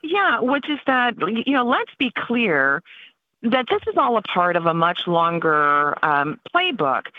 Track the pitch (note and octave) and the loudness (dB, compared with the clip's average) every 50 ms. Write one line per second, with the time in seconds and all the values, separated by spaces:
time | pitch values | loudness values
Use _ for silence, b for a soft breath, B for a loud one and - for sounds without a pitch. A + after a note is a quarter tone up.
0 | - D4+ E4+ G4+ G4 F4 C4 A3 A3+ B3 C#4 C#4+ - - D4+ C4+ - - C4 B3+ | -6 -2 -2 0 2 0 0 0 0 0 -2 -2 -2 -4 -8 -4 -2 0 0 2
1 | B3 B3 A3 - D3 F3 A3 A3+ - C4 C#4 C4 B3 A#3+ G#3+ - A#4 - - _ | 0 -2 -2 -4 -4 -4 -2 -2 -2 0 0 0 2 0 0 -2 -2 -6 -6 _
2 | C4+ A#3+ - - - - A#3+ A#3+ A#3 G#3 D#3+ C#3 C3+ C#3 C#3 D#3+ B B B B | -6 -4 -4 -6 -4 -2 0 0 2 2 2 2 2 2 0 -2 B B B B
3 | B B B B _ _ _ _ - A#3 G#3+ B3+ B3+ - G4 G#4 - A4+ G4 F4 | B B B B _ _ _ _ -2 0 0 0 0 0 -2 -2 -2 -2 0 0
4 | C#4+ B3 A#3+ G#3+ G3+ - - F#3 F3 F3+ F3 F3 E3 E3+ E3 E3 E3 E3+ F3+ - | 0 2 0 0 -2 -2 -2 0 0 2 0 0 0 0 2 2 2 0 0 -2
5 | - F3+ F3 E3+ E3 E3 E3+ E3+ E3 E3 D#3 D3+ D3 D3 D3 D3 D3 D3 - - | -2 0 2 2 2 2 0 0 0 2 2 4 4 4 4 2 2 0 -2 -2
6 | - D#3 D3 C#3+ C#3+ D3+ - - _ - - F4 F4+ F#4 D4 F#3+ D#3+ C3+ B2+ G#2+ | 0 0 2 2 0 -2 -6 -10 _ -4 -2 0 0 0 -2 -2 0 0 0 -2
7 | - - B | -4 -8 B